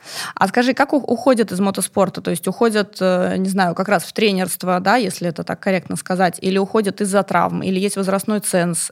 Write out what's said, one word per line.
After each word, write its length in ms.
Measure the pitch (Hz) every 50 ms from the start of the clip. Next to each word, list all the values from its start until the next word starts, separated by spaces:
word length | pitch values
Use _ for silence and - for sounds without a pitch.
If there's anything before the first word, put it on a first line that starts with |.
| - - - - - - -
А 140 | - - 196
скажи, 260 | - 247 240 262 254
как 180 | - 294 294
у-, 40 | 311 269
уходят 540 | - - 240 226 - 277 254 214 220 -
из 80 | 185 180
мотоспорта? 600 | 202 196 196 - 190 - - 208 185 170 - -
То 80 | - -
есть 160 | 175 - - -
уходят, 480 | - - 233 226 208 214 196 208 - -
э, 360 | 185 185 180 180 180 180 190 185
не 100 | 190 196
знаю, 260 | 185 196 185 175 165
как 140 | - 190 202
раз 140 | 202 170 -
в 80 | -
тренерство, 680 | - - 220 208 190 185 185 170 - - 180 180 180 185
да, 160 | 190 196 220
если 320 | 262 214 190 - - 175 175
это 160 | 156 - 175
так 160 | - - -
корректно 360 | - 202 190 175 - - 185
сказать, 420 | 175 - - 185 180 190 170 - -
или 160 | - 185 190 190
уходят 420 | 196 190 - 220 202 196 190 -
из-за 220 | 208 190 196 202
травм, 400 | 190 - 180 175 180 185 170 175
или 160 | - 185 190 185
есть 160 | 196 202 -
возрастной 440 | 196 196 190 190 196 - 220 214 202
ценз, 500 | - - - 180 170 175 165 - - -